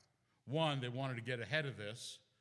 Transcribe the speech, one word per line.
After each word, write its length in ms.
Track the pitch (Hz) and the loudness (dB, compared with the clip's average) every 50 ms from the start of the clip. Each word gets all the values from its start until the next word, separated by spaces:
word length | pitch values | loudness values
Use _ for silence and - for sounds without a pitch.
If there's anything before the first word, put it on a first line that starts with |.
| _ _ _ _ _ _ _ _ _ | _ _ _ _ _ _ _ _ _
One, 340 | - 131 160 160 156 143 135 | 0 2 4 4 4 4 2
they 80 | 123 123 | 0 -2
wanted 280 | 120 131 135 131 127 | -2 0 -2 -2 -2
to 60 | 117 | -2
get 180 | 113 120 127 117 | -2 -2 -2 -2
ahead 260 | 113 98 147 156 151 | 0 0 2 2 2
of 100 | 139 113 | 0 -2
this 420 | 101 104 101 113 123 - - - - _ _ _ _ | -4 -4 -4 -4 -6 -8 -10 -10 -12 _ _ _ _